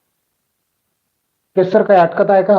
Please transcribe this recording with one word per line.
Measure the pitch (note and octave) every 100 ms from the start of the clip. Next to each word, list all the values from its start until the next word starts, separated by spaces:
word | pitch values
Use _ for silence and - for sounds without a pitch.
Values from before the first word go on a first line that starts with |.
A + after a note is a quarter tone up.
| _ _ _ _ _ _ _ _ _ _ _ _ _ _ _ F#3
निकेश | F#3
सर, | G#3+
काही | G3 F#3+
अटकत | E3+ - G3+
आहे | G3
का? | F#3